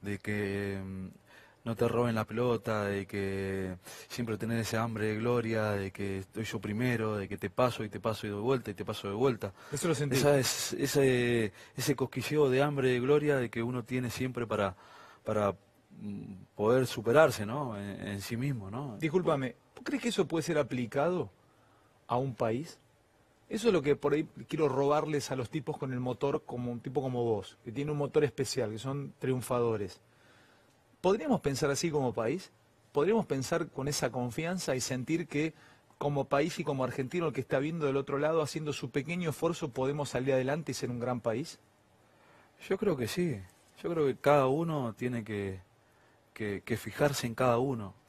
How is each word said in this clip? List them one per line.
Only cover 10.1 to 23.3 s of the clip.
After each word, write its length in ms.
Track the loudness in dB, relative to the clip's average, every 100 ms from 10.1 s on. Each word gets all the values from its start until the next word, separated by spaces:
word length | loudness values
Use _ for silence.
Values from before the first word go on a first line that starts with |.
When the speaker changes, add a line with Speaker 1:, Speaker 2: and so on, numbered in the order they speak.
| 4
Speaker 1:
Esa 220 | 6 6
es, 340 | 4 0 -4
ese, 800 | -2 0 4 6 6 4 2 2 -4 -16 -6
ese 180 | -2
cosquilleo 540 | 0 -2 -4 -2 4 6
de 140 | 6
hambre 260 | 2 2 2
de 120 | 2
gloria 360 | 4 4 6 2
de 140 | 2
que 120 | -2
uno 220 | -2 -2
tiene 240 | -4 -4 -2
siempre 380 | -2 -4 -2 -2
para, 280 | 2 0 0 -18 -20 -20 -10
para, 300 | -2 2 2 0 _ _ _ -14
mm, 320 | -10 -10 -10 -14 -18
poder 320 | 0 4 4 2
superarse, 580 | -2 4 6 6 4
¿no? 320 | -4 -4 -4 -6
En, 320 | -8 -8 -6
en 120 | -6
sí 160 | -6 -4
mismo, 320 | -2 -4 -6
¿no? 260 | -8 -8 -4
Speaker 2:
Discúlpame, 580 | 0 2 2 2 0 -8 _
¿tú 80 | -14
crees 200 | -6 -2
que 60 | -2
eso 180 | 0 0
puede 180 | 0
ser 120 | 0 0
aplicado 720 | 2 0 -2 0 2 0 -4 _ _ _ _ _ _ _ _
a 100 | -2
un 180 | -2
país? 440 | 0 0 0 -4 -12 _ _ _ _ _